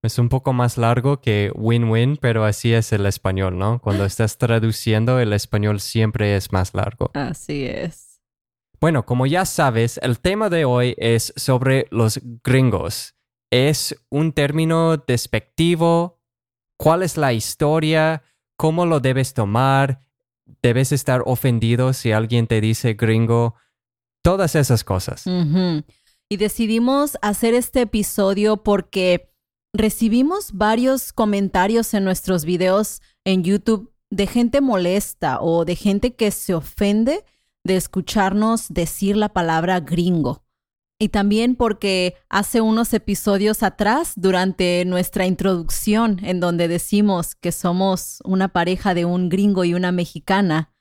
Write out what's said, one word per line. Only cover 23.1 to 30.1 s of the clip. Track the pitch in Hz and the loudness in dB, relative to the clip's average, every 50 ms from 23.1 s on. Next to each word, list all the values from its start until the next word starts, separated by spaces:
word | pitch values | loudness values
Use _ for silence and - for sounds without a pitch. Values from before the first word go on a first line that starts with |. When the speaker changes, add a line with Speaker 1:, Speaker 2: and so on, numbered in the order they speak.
| 110 113 113 113 117 117 117 117 - _ _ _ _ _ _ _ _ _ _ _ _ _ | 2 2 2 2 2 0 0 -2 -4 _ _ _ _ _ _ _ _ _ _ _ _ _
Speaker 1:
Todas | _ 170 185 190 190 147 - | _ 0 2 2 0 2 2
esas | 160 139 - 123 113 | 2 2 4 2 0
cosas. | - - 98 92 - - - - - | 2 -2 -4 -4 -2 -6 -10 -8 -6
Speaker 2:
Ujú. | 180 185 180 170 147 156 185 185 180 165 151 151 _ _ _ _ _ _ _ _ _ | -4 -2 0 0 0 2 0 0 0 -2 -4 -6 _ _ _ _ _ _ _ _ _
Y | 208 185 | -4 -2
decidimos | 208 208 - - 226 214 220 233 233 254 269 277 294 285 - - | -2 -2 0 -2 -2 0 0 2 2 2 2 0 0 -2 -4 -4
hacer | - 208 202 - - 226 | -4 -4 -2 0 0 2
este | 233 247 240 - - 262 | 2 0 0 0 0 0
episodio | 247 220 - 214 202 - - - 202 190 196 196 208 214 214 208 | 0 0 0 -2 -2 -2 -2 0 0 0 2 2 2 0 0 0
porque | _ 214 202 190 - _ - 190 185 185 175 175 - _ _ _ _ _ _ _ _ _ | _ 0 0 0 0 _ -4 0 2 2 2 0 -2 _ _ _ _ _ _ _ _ _
recibimos | - 208 220 220 - - 226 220 | -2 0 0 0 0 0 0 2